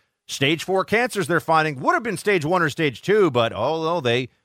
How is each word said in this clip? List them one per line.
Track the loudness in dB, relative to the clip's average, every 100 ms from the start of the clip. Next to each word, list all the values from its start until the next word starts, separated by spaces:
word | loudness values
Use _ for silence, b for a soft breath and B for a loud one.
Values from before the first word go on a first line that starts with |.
| _ _ -12
stage | -2 0 0
four | -2 -2
cancers | 0 0 0 -4 -2
they're | -2
finding. | 2 0 0 -2
Would | 0
have | 0
been | -2 -4
stage | 0 0
one | 2 0
or | 0
stage | 0 -4 -2
two, | 0 4 4
but | 4 0
although | 0 -2 -2 -2 -2
they, | 0 0 -2 _